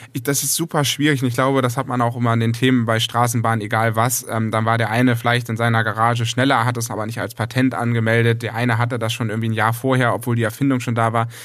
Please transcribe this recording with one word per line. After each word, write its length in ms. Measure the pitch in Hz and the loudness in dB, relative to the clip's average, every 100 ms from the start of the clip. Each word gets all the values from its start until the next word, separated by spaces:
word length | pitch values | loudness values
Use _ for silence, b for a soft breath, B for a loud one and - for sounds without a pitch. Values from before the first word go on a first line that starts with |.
| B | B
Ich, 100 | 143 | -6
das 200 | 127 139 | -4 -2
ist 120 | 143 | -2
super 300 | - 165 160 | -2 -2 0
schwierig 380 | 135 - 151 139 | 0 0 0 2
und 60 | 127 | 0
ich 60 | |
glaube, 280 | 120 135 135 | 0 2 2
das 160 | 123 127 | 0 -2
hat 80 | 131 | -4
man 160 | 123 | -2
auch 120 | 120 | -2
immer 180 | 120 117 | 0 0
an 80 | 113 | 2
den 120 | 113 | 0
Themen 320 | 113 131 127 | 2 2 2
bei 160 | 113 113 | 2 0
Straßenbahnen, 640 | - 117 120 123 113 113 | 0 0 0 0 0 -2
egal 340 | 104 113 113 110 | -2 0 2 2
was. 300 | 123 - - | 0 -2 -4
Ähm, 220 | 113 110 | -4 0
dann 160 | 110 110 | 0 0
war 100 | 113 | 0
der 140 | 107 | 0
eine 260 | 117 127 120 | 2 2 2
vielleicht 320 | 120 120 120 | 0 0 -2
in 80 | 110 | 0
seiner 280 | 117 113 | 2 2
Garage 420 | 110 107 117 120 117 | 0 2 2 2 -2
schneller, 400 | - 135 117 120 | 0 2 2 0
hat 100 | 120 | -2
es 140 | 117 | -4
aber 160 | 104 107 | -6 -6
nicht 160 | 117 | -6
als 120 | 98 | -6
Patent 400 | - 110 127 131 | -4 -4 0 0
angemeldet. 680 | 95 120 117 113 117 117 117 | 0 0 0 2 4 4 0
Der 120 | 113 | -4
eine 220 | 113 123 113 | -2 0 0
hatte 220 | 120 123 | 0 -2
das 160 | 113 | -4
schon 160 | - 110 | -4 -4
irgendwie 180 | 110 113 | -2 -2
ein 60 | |
Jahr 180 | 110 110 | 2 2
vorher, 400 | 117 131 131 120 | 2 0 2 2
obwohl 240 | 104 123 117 | 0 0 0
die 60 | |
Erfindung 380 | 110 - 139 127 | 0 0 0 0
schon 140 | 123 | 0
da 200 | 117 113 | 0 2
war. 140 | 117 117 B | 0 -2 B